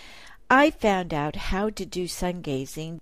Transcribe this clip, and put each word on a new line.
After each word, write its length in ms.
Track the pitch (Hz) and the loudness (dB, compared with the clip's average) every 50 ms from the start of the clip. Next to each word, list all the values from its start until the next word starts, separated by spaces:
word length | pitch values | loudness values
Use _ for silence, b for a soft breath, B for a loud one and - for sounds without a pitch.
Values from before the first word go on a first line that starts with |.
| B B B B B B B B B - | B B B B B B B B B 4
I 200 | 254 262 294 320 | 6 6 6 6
found 420 | 311 - - 214 196 185 180 165 160 | 4 2 2 2 2 2 0 -2 -2
out 240 | 147 143 151 - | -2 -2 -2 -2
how 340 | - - - 185 185 208 220 | -4 -2 -2 0 0 0 -2
to 140 | 214 - 190 | -2 -4 -8
do 220 | 151 - 180 180 | -8 -6 -6 -6
sun 340 | 165 - - 190 180 175 175 | -4 -4 -4 -4 -4 -4 -4
gazing 600 | 156 156 139 131 135 - - 156 156 160 170 165 | -4 -4 -2 -2 -4 -6 -8 -10 -10 -10 -10 -12